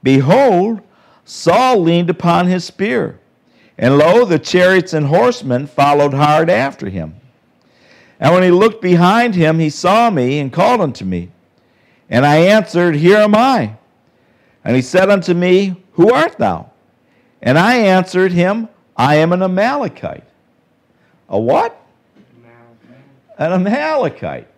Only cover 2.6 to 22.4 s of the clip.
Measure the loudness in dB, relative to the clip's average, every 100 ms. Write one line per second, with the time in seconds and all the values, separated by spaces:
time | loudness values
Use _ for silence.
2.6 | -6 _ -4 -4 -6 -10 _ _ _ _
3.6 | _ -4 0 2 4 4 2 -2 0 2
4.6 | 2 2 0 -4 0 0 0 -2 -4 -6
5.6 | -6 -2 0 2 0 0 0 2 0 -2
6.6 | -2 -8 -12 -10 -12 -16 _ _ _ _
7.6 | _ _ _ _ _ _ 0 2 4 2
8.6 | 2 -2 0 2 2 2 0 0 0 0
9.6 | -2 -2 0 2 2 0 -2 -4 -6 -2
10.6 | 0 0 -2 -6 -8 -8 -8 _ _ _
11.6 | _ _ _ _ _ 0 2 2 4 2
12.6 | 0 -2 0 2 4 4 4 2 2 0
13.6 | -4 -10 _ _ _ _ _ _ _ _
14.6 | -4 -2 0 0 2 0 0 -2 2 0
15.6 | 0 -8 _ 0 2 2 -2 -2 -4 -4
16.6 | -12 _ _ _ _ _ _ _ 0 2
17.6 | 2 2 2 2 0 -2 0 0 0 -2
18.6 | -8 _ _ -4 0 2 2 0 -2 -2
19.6 | -2 -4 -8 -10 -14 -14 _ _ _ _
20.6 | _ _ _ _ _ _ _ -6 -2 -2
21.6 | -2 -8 _ _ _ _ _ _